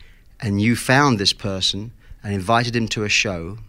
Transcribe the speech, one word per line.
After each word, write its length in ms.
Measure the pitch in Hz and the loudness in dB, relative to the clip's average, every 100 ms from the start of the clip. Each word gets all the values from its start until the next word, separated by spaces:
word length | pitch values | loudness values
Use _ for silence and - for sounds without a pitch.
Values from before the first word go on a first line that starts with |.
| - - - - | -20 -20 -20 -8
and 220 | 107 101 | -2 2
you 120 | 113 | 2
found 440 | 113 - 143 143 107 | 2 2 4 4 4
this 160 | 95 | 0
person 580 | - 101 95 - 98 117 - - - | -2 -4 -4 -2 -4 -8 -16 -20 -12
and 80 | 104 | -6
invited 420 | 101 92 117 120 | -2 2 2 2
him 140 | 117 113 | -2 -2
to 160 | 117 | -2
a 40 | 104 | 0
show 480 | - 110 87 82 110 | 0 0 -4 -8 -12